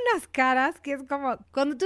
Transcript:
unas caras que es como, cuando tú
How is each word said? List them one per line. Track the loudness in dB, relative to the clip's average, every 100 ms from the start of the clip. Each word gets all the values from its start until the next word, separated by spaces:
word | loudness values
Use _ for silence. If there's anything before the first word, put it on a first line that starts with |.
| 4
unas | 0 -2
caras | 0 2 2 0 -2
que | -6
es | -8
como, | -6 -4 -2 -4 -6
cuando | -2 -2
tú | 2